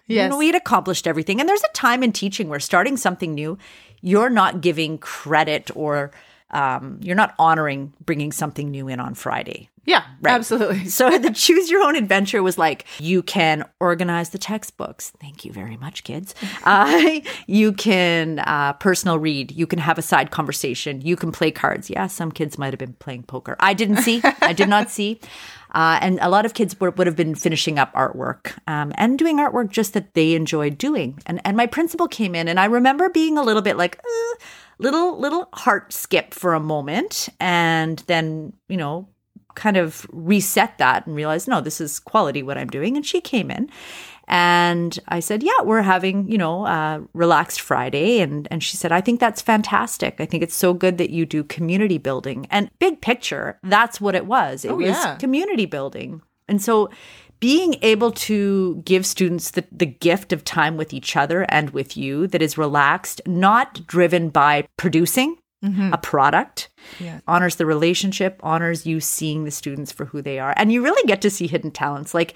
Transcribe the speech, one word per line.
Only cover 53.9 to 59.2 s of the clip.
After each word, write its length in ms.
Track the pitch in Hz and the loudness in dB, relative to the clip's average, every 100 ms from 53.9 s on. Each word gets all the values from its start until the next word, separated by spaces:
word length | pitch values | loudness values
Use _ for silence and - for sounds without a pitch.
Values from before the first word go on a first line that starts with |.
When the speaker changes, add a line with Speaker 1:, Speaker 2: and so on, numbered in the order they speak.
| - | 0
Speaker 1:
what 140 | 202 | -2
it 120 | 185 190 | 0 0
was. 380 | 254 156 139 | 0 0 -4
It 60 | - | -6
Speaker 2:
Oh, 60 | - | -2
Speaker 1:
was 100 | 185 | 0
Speaker 2:
yeah. 280 | 285 247 143 | 0 -2 -2
Speaker 1:
community 500 | 262 277 392 311 180 | -2 0 0 -2 -2
building. 560 | 143 135 - 127 160 _ _ - | -4 -8 -10 -12 -14 _ _ -4
And 120 | 202 | -2
so 280 | 202 220 202 - - - _ - | 2 2 2 -4 -20 -20 _ -2
being 360 | 240 311 370 277 | 2 4 2 2
able 320 | 220 214 233 | 2 4 2
to 680 | 226 - 208 202 196 185 165 | -2 -2 0 2 2 0 -2
give 220 | 160 185 190 | 0 2 2
students 460 | - | 0